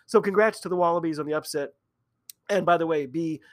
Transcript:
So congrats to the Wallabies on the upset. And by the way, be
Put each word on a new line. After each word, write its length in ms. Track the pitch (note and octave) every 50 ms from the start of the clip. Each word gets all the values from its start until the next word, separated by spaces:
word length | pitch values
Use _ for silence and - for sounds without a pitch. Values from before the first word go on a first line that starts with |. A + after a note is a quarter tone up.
| _
So 140 | - - G#3+
congrats 380 | G3+ G3 F#3+ G3+ G#3+ A3 G#3 -
to 80 | - F3+
the 60 | F3+
Wallabies 440 | F3+ F3 E3+ E3+ F3 E3 E3 D#3 D3
on 80 | D3
the 80 | D3 D3+
upset. 380 | D#3 D3+ - - D3 C#3+ - - _ _ _ _ _ _ _ _ _ _ - - _ _ -
And 160 | G3+ F#3 D#3+
by 120 | E3+ F3
the 100 | E3 E3
way, 180 | E3 D#3+ D3+ C#3+
be 360 | C3 B2 E3 E3+ D#3+ D#3 C3 - _